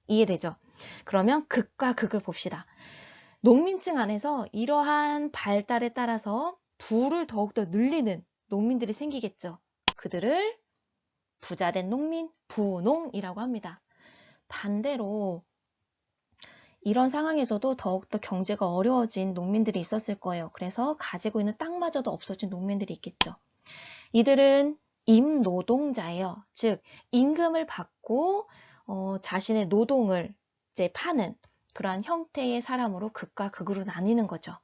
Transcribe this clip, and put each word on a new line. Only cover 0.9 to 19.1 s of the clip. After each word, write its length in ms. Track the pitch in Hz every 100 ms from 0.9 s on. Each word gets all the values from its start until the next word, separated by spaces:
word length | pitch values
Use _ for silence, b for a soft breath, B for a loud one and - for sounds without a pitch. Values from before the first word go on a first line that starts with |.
| B B
그러면 400 | 196 208 302 -
극과 460 | - - - 254
극을 280 | 240 220 208
봅시다. 440 | - 165 180 160 - B B B B B B B
농민층 560 | 240 254 359 381 370 294
안에서 500 | 208 208 285 285 -
이러한 800 | 214 240 294 294 294 294 294 294
발달에 580 | - 208 202 202 240 240
따라서 680 | 247 240 220 208 220 330 359 _ -
부를 500 | - 220 269 339 320
더욱더 380 | 220 208 220 185
늘리는 580 | 196 254 320 220 175 - _ -
농민들이 400 | 202 226 254 226
생기겠죠. 640 | 214 294 277 214 - 180 170 _ _ - -
그들을 580 | 185 175 208 339 427 466 _ _ _ _ _ _ _ _
부자된 480 | - 175 175 185 185
농민, 400 | 254 302 330 320 _ -
부농이라고 920 | - 202 180 190 320 320 196 185 180
합니다. 400 | 247 226 180 175 _ b b b b b b
반대로 960 | - 202 202 262 269 202 214 196 170 - _ _ _ _ _ _ _ _ _ B B B B
이런 280 | 208 226 254
상황에서도 680 | 294 311 311 247 208 262 262
더욱더 420 | 196 190 - 214
경제가 520 | - 185 190 202 185
어려워진 640 | 175 220 254 226